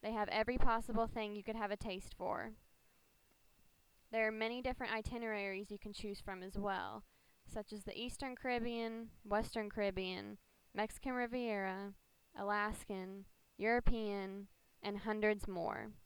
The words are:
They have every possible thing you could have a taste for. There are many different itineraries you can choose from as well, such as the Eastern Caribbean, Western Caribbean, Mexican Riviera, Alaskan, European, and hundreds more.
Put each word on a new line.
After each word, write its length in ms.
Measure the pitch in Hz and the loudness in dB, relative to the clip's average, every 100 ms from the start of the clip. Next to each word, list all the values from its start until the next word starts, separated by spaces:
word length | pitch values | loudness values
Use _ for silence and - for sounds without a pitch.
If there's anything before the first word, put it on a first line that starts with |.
They 100 | 208 | -2
have 160 | 220 208 | 0 2
every 300 | - 220 247 | 2 2 8
possible 480 | 240 226 226 220 226 | 8 8 2 0 0
thing 280 | 233 214 | 0 -4
you 100 | 208 | -4
could 100 | 202 220 | -6 -4
have 140 | 208 | -2
a 60 | 208 | -2
taste 380 | 220 190 - - | -4 -6 -8 -8
for. 340 | 185 - 226 214 - _ _ _ _ _ _ _ _ _ - _ _ _ _ | -4 -4 -6 -10 -20 _ _ _ _ _ _ _ _ _ -20 _ _ _ _
There 160 | 226 220 | 2 4
are 60 | |
many 280 | 220 220 240 | 4 -2 0
different 320 | 254 254 226 | -2 -2 -2
itineraries 800 | 220 220 240 233 214 196 190 202 | -2 -2 -4 -2 0 -2 -4 -6
you 80 | 208 | -8
can 140 | 208 | -8
choose 280 | 202 208 202 | -6 -6 -6
from 220 | - 185 | -6 -8
as 160 | 185 196 | -4 -2
well, 460 | 202 190 95 220 - _ _ _ - | 0 0 -2 -8 -12 _ _ _ -8
such 200 | - 208 | -6 -6
as 120 | 214 | -8
the 140 | - - | -8 -6
Eastern 360 | 247 - 269 | -6 -4 -6
Caribbean, 760 | 254 262 240 233 233 226 226 226 - | -4 0 0 0 -2 -2 -4 -10 -14
Western 460 | 208 202 226 233 208 | 0 2 2 -2 -2
Caribbean, 680 | 214 202 190 185 185 101 208 _ _ _ | 0 0 2 -2 -4 -6 -12 _ _ _
Mexican 380 | 202 214 - 269 | -2 -2 -2 -2
Riviera, 800 | 247 240 247 240 202 190 190 202 202 _ _ _ - | 0 0 0 0 0 0 -2 -6 -12 _ _ _ -6
Alaskan, 840 | 202 208 208 214 - 196 185 196 196 - _ - | 0 2 2 -2 -4 -4 -4 -8 -14 -20 _ -2
European, 920 | 208 240 - 240 214 202 190 196 202 _ _ _ | 4 6 6 6 2 -2 -4 -8 -12 _ _ _
and 160 | 202 202 | -6 -4
hundreds 500 | 226 214 214 214 - | 0 4 4 4 0
more. 420 | 185 170 - 220 208 | -2 -2 -2 -6 -12